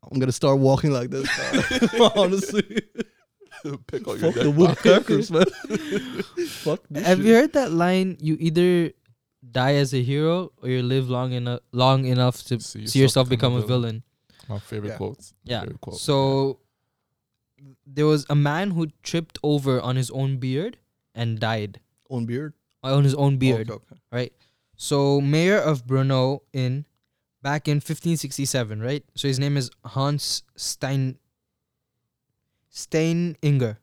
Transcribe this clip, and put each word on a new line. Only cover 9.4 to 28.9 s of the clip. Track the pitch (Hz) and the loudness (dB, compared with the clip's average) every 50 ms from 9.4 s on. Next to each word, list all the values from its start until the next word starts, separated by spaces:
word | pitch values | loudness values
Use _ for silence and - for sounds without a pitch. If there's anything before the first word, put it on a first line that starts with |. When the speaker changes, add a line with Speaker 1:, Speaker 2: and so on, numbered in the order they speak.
| - 123 | -20 -6
Speaker 3:
die | 117 127 127 135 143 | -2 0 2 2 4
as | 143 143 131 135 | 2 2 2 0
a | 131 123 | -2 0
hero | 123 139 143 151 160 170 180 185 156 _ _ - | 0 0 0 0 0 0 -2 -4 -8 _ _ -6
or | 127 | -2
you | 127 127 123 | -2 0 0
live | 123 131 135 131 123 | 0 0 0 0 0
long | 127 123 127 131 127 | -2 -2 -2 -4 -4
eno-, | 123 120 120 120 123 _ _ - | -4 -4 -4 -6 -8 _ _ 0
long | 120 127 131 135 135 135 | 4 4 6 6 4 4
enough | 127 127 123 127 127 123 - - | 2 2 4 4 2 2 -2 -4
to | - 127 113 | -4 -4 -4
Speaker 2:
See | - - - 107 104 | -4 -10 -12 -10 -8
Speaker 3:
see | 110 117 131 | -2 4 6
Speaker 2:
yourself | 135 127 - 139 131 123 | 6 6 6 4 2 2
Speaker 3:
yourself | |
Speaker 2:
become | 127 120 123 127 123 | 2 0 2 0 0
Speaker 3:
become | 123 110 | 0 -2
Speaker 2:
a | |
Speaker 3:
a | |
Speaker 2:
villain. | 107 127 123 120 117 113 113 - | 0 0 0 0 -2 -6 -8 -12
Speaker 3:
villain"? | _ _ _ _ _ _ _ - - | _ _ _ _ _ _ _ -12 -10
Speaker 2:
My | 107 101 | -10 -10
favorite | - - - 107 104 104 | -8 -8 -10 -8 -8 -8
Speaker 1:
Yeah. | 95 | -8
Speaker 2:
quotes. | - 98 98 - - - - _ _ _ | -6 -8 -8 -8 -10 -20 -20 _ _ _
Speaker 3:
Yeah. | - 123 110 | -8 -6 -6
Speaker 2:
Favorite | - - - - | -6 -8 -12 -12
quote. | - - - - | -14 -14 -12 -10
Speaker 3:
So | - - 147 139 135 135 135 135 139 135 131 - _ _ _ _ _ _ _ _ _ _ _ _ _ _ _ _ _ _ _ _ 143 139 131 _ _ | -2 0 0 2 2 2 2 0 0 -2 -4 -8 _ _ _ _ _ _ _ _ _ _ _ _ _ _ _ _ _ _ _ _ -20 -20 -20 _ _
there | 147 135 139 151 | -14 -4 0 2
was | 151 151 151 135 - | 2 2 2 0 0
a | 147 | 0
man | 147 143 143 147 160 190 202 180 | 2 2 2 0 -2 -2 -2 -2
who | 165 165 156 - _ _ | -2 -4 -4 -6 _ _
tripped | - - 170 165 _ _ - - | -6 -6 -6 -6 _ _ -6 -2
over | 151 147 147 135 135 131 127 | 0 0 0 2 0 0 0
on | - 123 127 | 0 -2 -2
his | 131 131 120 | -2 -2 -4
own | - 135 135 135 135 127 | -4 -4 -2 -2 -2 -4
beard | 127 127 127 139 170 233 240 _ _ _ _ _ _ _ _ | -4 -4 -4 -4 -4 -6 -10 _ _ _ _ _ _ _ _
and | 110 117 117 113 107 | -6 -4 -4 -4 -2
died. | 113 110 113 110 104 104 98 - _ _ _ _ _ _ | -2 -2 -2 -2 -4 -8 -10 -16 _ _ _ _ _ _
Speaker 1:
Own | 135 123 117 | -6 -6 -4
beard? | 113 120 127 151 151 - _ _ _ _ _ - | -4 -4 -6 -6 -8 -14 _ _ _ _ _ -4
Speaker 3:
On | 131 135 139 143 | 0 2 4 4
his | 139 131 | 4 4
own | 147 143 139 139 | 4 2 2 2
beard, | 131 131 131 123 110 110 113 | 4 2 2 2 2 -2 -6
Speaker 1:
Okay, | 110 104 _ _ 107 | -8 -12 _ _ -20
okay. | _ _ _ | _ _ _
Speaker 3:
right? | - 120 127 120 _ _ _ _ _ _ _ _ _ | -6 -6 -6 -6 _ _ _ _ _ _ _ _ _
So | _ - - 151 139 139 139 139 143 | _ -6 -2 0 2 2 4 2 2
mayor | 143 139 147 156 170 185 202 214 | 2 2 2 2 4 4 2 2
of | 143 151 156 135 120 | 2 0 0 -2 -2
Brno | 123 131 135 135 135 135 131 127 131 139 135 _ _ _ | -2 0 0 2 2 2 2 2 0 -2 -4 _ _ _
in, | 139 127 127 127 139 147 _ _ _ _ _ _ _ _ _ _ _ - | -4 -2 -2 -2 -4 -8 _ _ _ _ _ _ _ _ _ _ _ -6
back | 139 143 151 - - | -4 -4 -2 0 0
in | 147 147 | 0 0
fifteen | - - 160 - - 170 170 | 0 -4 -8 -4 -2 -2 -2
sixty-seven, | 151 - 139 131 - 139 127 - 139 120 107 110 104 110 | -2 -2 -6 -6 -6 -4 -2 -2 -2 -4 -4 -6 -6 -6
right? | 123 | -6